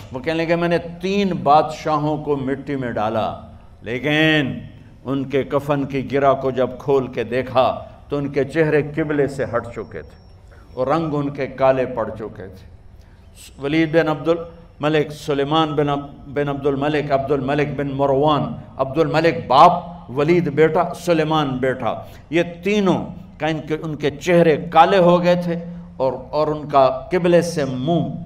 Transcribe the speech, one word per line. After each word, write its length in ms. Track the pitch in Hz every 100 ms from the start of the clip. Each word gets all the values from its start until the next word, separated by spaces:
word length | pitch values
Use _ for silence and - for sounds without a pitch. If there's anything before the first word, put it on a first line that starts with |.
| -
وہ 80 | 127
کہنے 260 | 131 160 160
لگے، 100 | 170
"میں 120 | 170
نے 100 | 170 170 170
تین 280 | 190 202 196
بادشاہوں 920 | 160 127 151 151 156 156 151 151 151
کو 120 | 147 143
مٹی 400 | 131 139 139 139
میں 160 | 123
ڈالا، 500 | 113 107 113 95 - - - - -
لیکن 760 | 95 123 131 151 156 156 127 101 - - - -
ان 200 | 120 139
کے 200 | 135 139
کفن 420 | 127 143 139 143 139
کی 260 | 135 110
گرہ 220 | 135 139
کو 180 | 131 131
جب 180 | 123 123 127
کھول 280 | 143 139 123
کے 160 | 120
دیکھا 640 | 107 123 120 117 120 - - - -
تو 80 | 143
ان 100 | 139
کے 160 | 143
چہرے 380 | 135 165 156 151 147 156
قبلے 320 | 151 151 135
سے 180 | - 113 117
ہٹ 120 | 117
چکے 340 | - - 80
تھے 320 | 71 - - - - - -
اور 140 | 127 127
رنگ 260 | 156 160
ان 160 | 147 143
کے 180 | 143 131
کالے 380 | - 131 131 123
پڑ 240 | 120 107
چکے 380 | - 107 - 92
تھے۔" 260 | - - - - - - - - - - -
ولید 340 | 139 156 160 160
بن 120 | 156
عبد 200 | 151 160
ال- 360 | 170 170 - - -
ملک 320 | 147 156 143 -
سلیمان 580 | - 139 139 160 156 151
بن 140 | 147
عب-، 200 | 143 147 - -
بن 220 | 139 143
عبد 160 | 139 139
الملک، 460 | 139 147 151 143
عبد 200 | 135 123
الملک 440 | 143 131 147 147 139
بن 140 | 139 135
مروان، 560 | 139 135 151 147 147 - - -
عبد 200 | 135 151
الملک 480 | 156 143 165 131 101
باپ، 640 | 131 170 170 - - -
ولید 360 | 123 147 175 147 135
بیٹا، 280 | 160 160 170 175
سلیمان 640 | - 165 156 156 143 127
بیٹا، 360 | 131 123 110 87 - - -
یہ 140 | 156 175 170
تینوں 420 | 196 208 190 151 - - - -
کا 100 | 156
ان 120 | 156 147
کے، 100 | 156
ان 140 | 160 147
کے 140 | 147
چہرے 440 | 143 - 175 170 139 -
کالے 260 | 160 175 196
ہو 220 | 175 175
گئے 120 | 175 175
تھے 120 | 175 170 - - - -
اور، 160 | 131 127 131
اور 180 | 147 151
ان 200 | 151 143
کا 180 | 143 131 - -
قبلے 300 | 180 175 175
سے 220 | 170 156 135
منہ 440 | 127 135 170 - -